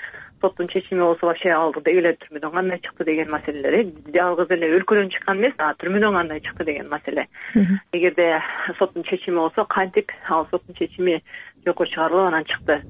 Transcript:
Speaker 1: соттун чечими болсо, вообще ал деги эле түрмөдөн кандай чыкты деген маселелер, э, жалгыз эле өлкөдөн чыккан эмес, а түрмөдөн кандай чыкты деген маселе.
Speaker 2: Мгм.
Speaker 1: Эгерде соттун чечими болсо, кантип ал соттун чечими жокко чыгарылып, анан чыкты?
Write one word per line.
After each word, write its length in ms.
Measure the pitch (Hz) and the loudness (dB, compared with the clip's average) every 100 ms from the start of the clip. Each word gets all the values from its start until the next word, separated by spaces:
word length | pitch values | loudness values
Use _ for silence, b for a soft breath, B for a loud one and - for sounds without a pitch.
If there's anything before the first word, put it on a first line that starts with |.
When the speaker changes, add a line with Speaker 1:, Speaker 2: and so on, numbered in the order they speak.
| B B B B | B B B B
Speaker 1:
соттун 240 | 190 - 175 | -2 -2 -4
чечими 320 | 190 190 185 | -4 -2 2
болсо, 260 | 170 165 170 | 2 2 0
вообще 240 | 170 185 160 | 0 2 2
ал 160 | 160 | 2
деги 280 | 143 156 180 | 0 2 4
эле 180 | 170 165 | 4 0
түрмөдөн 320 | - 151 151 | -6 -10 -6
кандай 280 | 170 185 175 | -2 -2 -4
чыкты 220 | - - 160 | -8 -6 -2
деген 260 | 156 156 | -2 -2
маселелер, 420 | 151 151 147 139 175 | -4 -4 -4 0 2
э, 120 | 202 151 - | 0 -4 -2
жалгыз 400 | 170 180 175 170 | 0 2 2 0
эле 160 | 180 160 170 | 0 2 2
өлкөдөн 340 | 185 214 190 | 4 2 2
чыккан 260 | - - 196 | -2 -4 0
эмес, 140 | 247 - | 0 0
а 140 | 156 143 | -2 -2
түрмөдөн 380 | 170 202 208 190 | -2 0 2 2
кандай 240 | 170 151 | -2 -6
чыкты 240 | - - 160 | -10 -8 -6
деген 240 | 143 139 | -6 -6
маселе. 380 | 147 - 147 - B B 226 | -8 -6 -6 -6 B B 2
Speaker 2:
Мгм. 240 | 185 196 B | 4 2 B
Speaker 1:
Эгерде 480 | 175 175 165 170 156 - B B - | 0 2 2 2 2 -2 B B -2
соттун 260 | 190 170 | -2 -2
чечими 320 | - 185 - 170 | -6 -6 -2 0
болсо, 280 | 160 - | 0 0
кантип 480 | 208 - 185 208 - - - | -2 -2 0 0 -2 -4 -2
ал 200 | 160 156 | 0 0
соттун 240 | 175 - 180 | -4 -6 -6
чечими 480 | 165 - 180 160 - B B B 175 | -6 -2 0 0 -4 B B B -4
жокко 200 | 170 160 | -2 -2
чыгарылып, 420 | - 160 180 185 | 0 0 2 2
анан 160 | 160 | 0
чыкты? 380 | 156 - - 147 - | -2 -4 -2 -2 -4